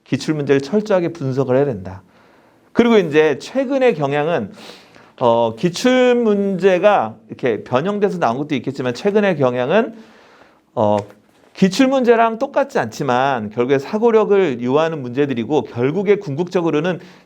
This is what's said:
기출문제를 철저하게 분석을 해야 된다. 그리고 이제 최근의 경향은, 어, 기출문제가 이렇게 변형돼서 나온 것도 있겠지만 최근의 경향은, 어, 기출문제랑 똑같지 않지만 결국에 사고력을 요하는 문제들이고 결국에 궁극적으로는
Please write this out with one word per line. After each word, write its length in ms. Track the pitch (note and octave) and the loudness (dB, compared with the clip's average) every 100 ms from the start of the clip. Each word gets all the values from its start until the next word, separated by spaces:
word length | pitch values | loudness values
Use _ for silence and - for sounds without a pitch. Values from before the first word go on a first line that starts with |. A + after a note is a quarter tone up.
기출문제를 560 | _ C3+ - D#3 C#3 C#3 | _ -4 -4 -4 0 0
철저하게 520 | C#3+ G#3+ G#3 F#3 E3+ | 0 -2 0 -2 -2
분석을 440 | E3+ C3+ B2+ B2+ B2+ | -6 -4 -4 0 0
해야 80 | |
된다. 380 | C#3+ G2+ F#2+ G2 - _ _ _ _ _ _ | 0 -4 -10 -14 -20 _ _ _ _ _ _
그리고 240 | - A#3 A3 | 0 4 4
이제 420 | E3+ D3+ D#3 C#3 | 4 4 2 0
최근의 560 | - C4 C4 C#4 B3+ D#3 | -4 -4 -2 0 0 0
경향은, 560 | C#3 D3 D3+ D#3 F#3+ - - - - - - - | -2 -2 -2 -2 -4 -12 -20 -20 -20 -20 -20 -2
어, 360 | B2 A#2 A#2 A2+ | 2 2 0 -2
기출문제가 1600 | F3 F3 B3 B3+ B3 A#3+ A3+ G3+ G3 F3+ F#3+ F3+ G#3 F#3 A2 - - | -4 0 2 4 4 2 2 0 -2 0 2 4 4 2 0 -8 -18
이렇게 380 | - C3 G2+ | -4 -2 -2
변형돼서 540 | - B2+ F#3 G#3 G3 F3 | -2 -2 0 0 -2 0
나온 200 | B2+ B2 | -2 -2
것도 160 | D3 | -4
있겠지만 400 | C3 C3 B2+ B2+ | -6 -6 -6 -6
최근의 420 | A#2+ G3+ G#3 G3+ D3 | -4 0 2 2 2
경향은, 600 | B2+ B2 B2+ G3+ A#3 - - - _ _ _ _ _ | 0 0 0 0 0 -6 -20 -20 _ _ _ _ _
어, 220 | B2 G#2+ G#2 G#2 - _ _ _ | 0 2 2 -2 -12 _ _ _
기출문제랑 840 | - F#3+ F#3+ C4 C4+ A#3+ A3+ A3+ A3+ | 0 0 4 2 4 4 4 2 -2
똑같지 400 | C4+ D4 C#4 G#3 | -4 -2 -2 -2
않지만 720 | A#2 - C#3 B2 C#3 B2 G#2 | -4 -4 -2 0 0 -2 -4
결국에 300 | A#2+ B2+ C#3 | -4 0 0
사고력을 800 | - G#3+ A#3 A3 G3 G3+ F3 A#2+ | -2 0 2 2 4 2 2 -2
요하는 400 | B2 C#3+ E3 D#3 | 0 0 0 -4
문제들이고 600 | B2 B2 C#3+ A#2+ A2 D3 | -4 -2 0 -2 -2 -2
결국에 540 | C#3 A#2+ C3 F3 G3 G3+ | -2 -2 -2 0 0 0
궁극적으로는 840 | D#3 C#3 F3+ F#3 E3 D3+ F3+ E3 - - | -2 -6 -4 -2 0 0 -2 -4 -10 -20